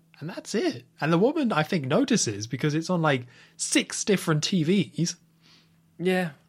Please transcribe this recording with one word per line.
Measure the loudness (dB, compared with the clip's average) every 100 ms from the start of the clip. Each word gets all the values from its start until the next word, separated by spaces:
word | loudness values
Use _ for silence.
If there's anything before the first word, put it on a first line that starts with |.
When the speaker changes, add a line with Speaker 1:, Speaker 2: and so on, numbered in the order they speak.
| _ -14
Speaker 1:
and | -12
that's | -12 -6
it. | -2 -2 -4 -12 -4
And | 2
the | 4
woman, | 4 2 0
I | 0
think, | 0 0
notices | 0 0 2 2 0 -4 -6
because | -4 -2
it's | -2 0
on, | 2
like, | 2 2 -2 -20 -18 -10
six | -2 0 0 -4
different | 0 0 2 0
T | 0 0
Vs. | 2 2 0 -2 -4 -6 _ _ _ _ _ _ _ -6
Speaker 2:
Yeah. | 0 0 -2 -8